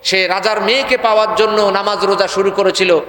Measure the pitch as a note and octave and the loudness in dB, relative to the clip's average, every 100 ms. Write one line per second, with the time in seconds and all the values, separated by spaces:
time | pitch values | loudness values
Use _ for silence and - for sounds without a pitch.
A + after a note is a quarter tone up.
0 | - F#3+ F3+ F#3+ G3 G#3 G3 B3+ C4+ B3+ | -2 -2 0 -2 -2 -2 0 -2 0 0
1 | A#3+ G#3+ G#3+ A3 A3 G#3+ G#3 G3 G3 G3+ | 2 2 0 0 0 2 0 0 -2 -2
2 | G3 G3 F#3+ F#3+ G3 F#3+ F#3+ F#3 F#3 E3 | -2 0 0 0 -2 0 0 0 2 2